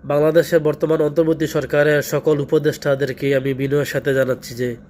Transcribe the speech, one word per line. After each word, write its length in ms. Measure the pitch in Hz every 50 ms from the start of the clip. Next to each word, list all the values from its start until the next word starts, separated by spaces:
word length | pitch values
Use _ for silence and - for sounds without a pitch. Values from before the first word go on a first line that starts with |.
| -
বাংলাদেশের 560 | 139 143 147 151 160 156 170 160 - 180 160
বর্তমান 400 | 147 151 147 - - 156 160 156
অন্তর্বর্তী 460 | 156 147 147 160 165 156 160 147 156
সরকারের 560 | 147 - 156 131 - - 147 147 151 147 147
সকল 380 | 135 - - 143 - 160 151 143
উপদেষ্টাদেরকে 960 | 143 - 160 156 147 151 131 - - 147 139 135 143 131 131 - 143 139 139
আমি 180 | 131 131 139 135
বিনয়ের 300 | 127 139 135 143 147 139
সাথে 300 | 135 - 143 123 143 135
জানাচ্ছি 400 | 135 131 127 127 - - - 123
যে 220 | 117 127 123 117 - - -